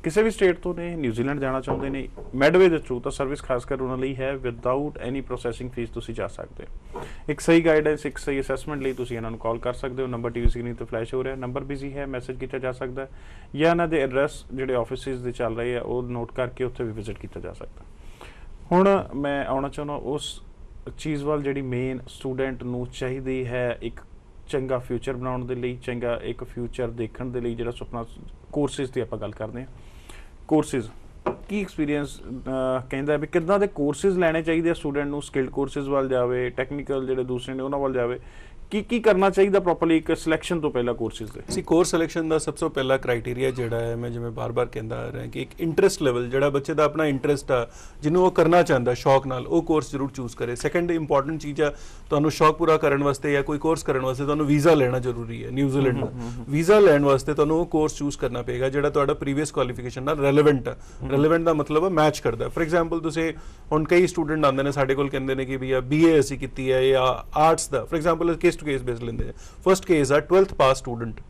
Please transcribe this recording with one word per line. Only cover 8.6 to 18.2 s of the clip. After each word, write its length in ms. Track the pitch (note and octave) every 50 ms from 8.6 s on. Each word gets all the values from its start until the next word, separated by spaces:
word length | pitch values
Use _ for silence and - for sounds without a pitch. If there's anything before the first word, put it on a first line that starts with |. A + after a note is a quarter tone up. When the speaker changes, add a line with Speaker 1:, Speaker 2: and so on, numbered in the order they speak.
| - D#3 D3+ C#3
Speaker 1:
ਲਈ 120 | C3+ C3+ B2+
ਤੁਸੀਂ 240 | A#2+ B2 A#2 A#2+
ਇਹਨਾਂ 140 | A2+ A2+ A2+
ਨੂੰ 80 | A2+ A2
ਕਾਲ 180 | - A2+ A#2
ਕਰ 160 | A2+ - B2 A#2+
ਸਕਦੇ 300 | - - C3+ B2 C3 C3
ਹੋ। 40 |
ਨੰਬਰ 220 | B2+ B2 A#2 A#2 A#2+
ਟੀ 120 | A#2+ B2
ਵੀ 80 | A#2+ A2+
ਸਕਰੀਨ 240 | A2+ A#2+ A#2 A#2+ A#2+
'ਤੇ 120 | A#2 A#2+
ਫਲੈਸ਼ 280 | A2+ - A2+ A2+ - -
ਹੋ 100 | C3 B2+
ਰਿਹਾ, 120 | C3+ C3+
ਨੰਬਰ 280 | C3+ B2+ B2 B2 C#3+ C#3
ਬਿਜ਼ੀ 300 | C3+ C#3+ C3+ C#3 C#3+ C#3
ਹੈ, 120 | C#3+ C#3
ਮੈਸੇਜ 340 | C#3 C3 B2 B2 - B2+ B2+
ਕੀਤਾ 180 | C3 B2+ C3+
ਜਾ 140 | C3 B2+ B2+
ਸਕਦਾ 300 | B2+ - C3+ B2+ B2+ C3+
ਹੈ, 80 | C3+ - - - - - - - - - -
ਜਾਂ 160 | C#3 D#3 E3
ਇਹਨਾਂ 160 | E3+ E3+ E3+
ਦੇ 140 | D#3+ D#3+ D#3
ਐਡਰੈਸ 440 | C3+ C3 B2 C3+ C#3+ D3+ - - - - B2+
ਜਿਹੜੇ 220 | C3 C3 C3 B2+
ਆਫਿਸਿਸ 460 | A#2+ A#2 A#2 C3 B2 - C3+ C3 B2
ਦੇ 100 | B2 B2
ਚੱਲ 240 | A#2+ B2 B2 A2+ A2+
ਰਹੇ 220 | A#2 A#2 B2 B2
ਆ, 40 | A#2+
ਉਹ 220 | - - A#2+ B2 B2
ਨੋਟ 280 | A#2+ B2 A#2+ A#2 -
ਕਰਕੇ 320 | - - B2+ B2 B2+ - B2+
ਉੱਥੇ 200 | A#2+ - - B2+
ਵੀ 80 | A2+
ਵਿਜ਼ਿਟ 280 | G#2+ A2 G2+ G#2+ G#2+ -
ਕੀਤਾ 200 | - F#2 - F#2+
ਜਾ 140 | F#2 F2 E2+
ਸਕਦਾ। 320 | - - - - - - - - - - - - -